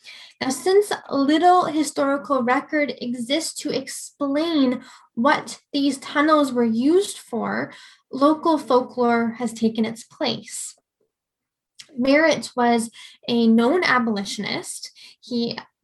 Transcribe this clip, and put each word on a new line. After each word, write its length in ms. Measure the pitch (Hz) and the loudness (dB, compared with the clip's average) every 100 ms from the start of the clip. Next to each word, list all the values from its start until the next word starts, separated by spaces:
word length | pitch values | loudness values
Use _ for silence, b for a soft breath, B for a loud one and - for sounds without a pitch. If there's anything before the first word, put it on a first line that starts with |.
| B B B _ | B B B _
Now, 80 | 247 | -6
since 420 | 269 370 392 415 - - | -4 2 2 2 -2 -4
little 540 | 277 277 320 359 359 339 | 0 2 4 6 6 4
historical 760 | 311 294 - 277 285 277 269 | 0 -2 -2 -2 -2 -2 -2
record 520 | 240 262 285 302 285 - | 0 0 -2 -2 -2 -4
exists 540 | 247 247 233 302 320 - | -8 -8 -4 -4 -4 -8
to 80 | 302 | -6
explain 1120 | - 269 - - - 285 285 330 311 262 254 B B B | -6 -8 -12 -16 -8 -4 -2 0 2 0 0 B B B
what 460 | - 262 - - - _ | -2 0 0 -4 -16 _
these 280 | 285 277 262 | -2 -2 -2
tunnels 520 | - 294 302 311 277 | -4 0 4 4 4
were 120 | 240 | 2
used 560 | 233 226 269 359 403 - | 0 2 4 4 2 -6
for, 520 | - 233 196 214 285 B B B _ | -10 -6 -4 -4 -6 B B B _
local 460 | 262 285 302 339 311 | 0 2 2 0 0
folklore 800 | - 254 254 - 240 233 233 233 | 2 0 0 -2 0 2 0 -4
has 160 | 247 | -6
taken 320 | - 226 226 226 | -2 -2 0 -4
its 180 | 226 | -6
place. 720 | - - 302 208 - - - - _ _ _ _ _ _ _ _ _ - - 247 | -16 -6 -6 -4 -10 -14 -14 -16 _ _ _ _ _ _ _ _ _ -20 -14 -4
Merritt 560 | 262 294 320 247 226 254 | 2 4 4 0 -4 0
was 340 | 240 233 226 B B B - | 2 2 -2 B B B -4
a 200 | 240 226 | 2 4
known 360 | 226 240 359 | 4 4 2
abolitionist. 1080 | 349 254 226 202 202 - 196 - - - - B B B | 2 2 0 -2 -4 -8 -6 -6 -8 -14 -16 B B B
He 400 | - 240 233 - - _ | -8 -4 -4 -6 -14 _